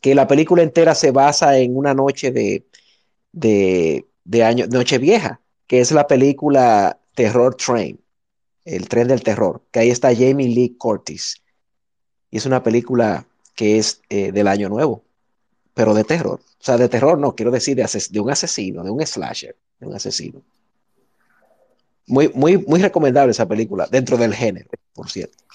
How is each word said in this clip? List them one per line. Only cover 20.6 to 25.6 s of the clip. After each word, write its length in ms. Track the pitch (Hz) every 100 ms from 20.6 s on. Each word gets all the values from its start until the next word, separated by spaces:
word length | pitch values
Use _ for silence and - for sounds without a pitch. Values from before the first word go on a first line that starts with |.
| _ _ _ _ _ _ _ _ _ _ _ _ _ _ _
Muy, 240 | 131 151
muy, 240 | 131 147 190
muy 240 | 107 165
recomendable 520 | 196 175 147 127 135
esa 140 | 110 107
película, 400 | 107 110 98 80
dentro 260 | 131 127 120
del 160 | 117
género, 380 | 107 120 90 - - _
por 160 | - -
cierto. 260 | - - _ _ _